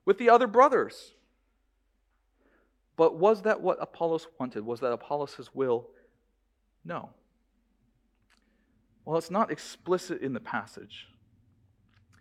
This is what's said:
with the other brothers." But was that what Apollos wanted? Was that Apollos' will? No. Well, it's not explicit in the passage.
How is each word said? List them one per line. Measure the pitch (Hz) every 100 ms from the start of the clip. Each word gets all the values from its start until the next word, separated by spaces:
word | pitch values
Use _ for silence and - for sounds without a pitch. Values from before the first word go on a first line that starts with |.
| -
with | 196
the | 233
other | 233 247
brothers." | 226 277 226 104 - - _ _ _ _ _ _ _ _ _ _ _ _ _ _ _ _ _ _ -
But | 165 160
was | 196 214
that | 208 208
what | 180 -
Apollos | - - 165 160 - -
wanted? | 127 113 110
Was | 117
that | 127
Apollos' | 117 - 147 139 - 123
will? | 131 131 120 - - _ _ _ _ _ _ _ _
No. | 165 165 - _ _ _ _ _ _ _ _ _ _ _ _ _ _ _ _ _ _ _ -
Well, | 160
it's | 160
not | 190 220
explicit | 143 - - - 180 - 156
in | 135
the | 120
passage. | - 117 104 - 98 - - _ _ _ _ _ _ _ _ _ _ _